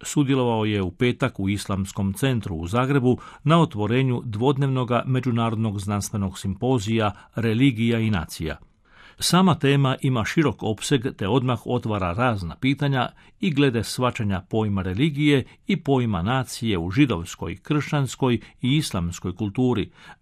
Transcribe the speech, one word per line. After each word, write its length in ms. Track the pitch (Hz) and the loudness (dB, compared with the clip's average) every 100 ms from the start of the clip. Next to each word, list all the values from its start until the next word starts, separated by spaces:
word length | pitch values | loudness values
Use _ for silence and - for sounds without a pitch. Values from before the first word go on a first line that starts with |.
sudjelovao 600 | - - 135 135 123 113 | -4 0 2 2 2 2
je 180 | 107 104 | 0 0
u 80 | 90 | -2
petak 500 | 87 123 123 123 - | 0 0 2 -2 -2
u 80 | 98 | -2
Islamskom 640 | 101 - 95 95 - 98 | -2 -2 -2 -2 -2 -4
centru 440 | 95 135 120 98 80 | 0 0 -2 -4 -6
u 100 | 87 | -2
Zagrebu 520 | 117 131 139 123 117 - - | 0 2 4 4 2 -2 -2
na 160 | 143 165 | 4 4
otvorenju 640 | 160 104 104 127 131 120 | 4 0 0 2 0 -2
dvodnevnoga 800 | 120 104 127 135 139 131 120 120 131 | -4 -2 0 2 0 0 0 0 0
međunarodnog 760 | 127 127 117 117 110 110 101 | 0 0 0 0 0 -2 -2
znanstvenog 580 | 98 104 - 107 95 95 | -2 -4 -2 -4 -4 -4
simpozija 760 | 98 92 123 127 101 113 104 - - | -6 -2 0 0 0 0 0 -4 -10
Religija 640 | - 113 110 139 110 117 113 | -4 0 2 2 2 0 2
i 120 | 113 | 2
nacija. 460 | 95 - - 78 71 - _ _ - - - | 0 -2 -6 -6 -8 -14 _ _ -20 -20 -6
Sama 320 | - 175 190 | 2 4 4
tema 420 | - 139 139 135 135 | 4 2 4 2 0
ima 240 | 139 127 | -2 0
širok 380 | 98 170 143 - | 0 0 0 0
opseg 440 | 110 104 - 143 127 - | -4 -4 0 0 -2 -4
te 120 | 98 | -2
odmah 320 | 127 127 117 | 0 0 -2
otvara 480 | - 123 110 104 90 | -2 -4 -2 -2 -2
razna 440 | 90 123 104 85 - | 0 0 -2 -6 -2
pitanja 520 | 131 139 143 135 117 - - _ | -2 0 0 0 -2 -6 -20 _
i 100 | 196 | -2
glede 340 | 143 143 117 | 2 2 2
shvaćanja 560 | 101 - 123 - 104 92 - | -2 0 0 0 -2 -2 -2
pojma 320 | 110 107 98 | -2 0 0
religije 640 | 92 92 160 139 147 139 - - - | -2 0 0 2 2 2 0 -8 -4
i 100 | 190 | -2
pojma 460 | - 135 117 92 | 2 2 2 0
nacije 560 | 95 131 - - 113 90 | 0 -2 -4 -4 -2 -2
u 120 | 87 | 0
židovskoj, 640 | 123 143 87 85 - 87 - | 2 2 2 -6 -10 -10 -8
kršćanskoj 840 | - 147 - 151 131 - 131 117 - _ | -4 -2 0 -2 -2 -2 0 0 -4 _
i 160 | 123 151 | 0 0
islamskoj 580 | 147 95 85 - 92 | 0 -2 -4 -4 -8
kulturi, 560 | 87 104 123 127 107 - - - - | -4 -4 0 0 0 -2 -10 -20 -8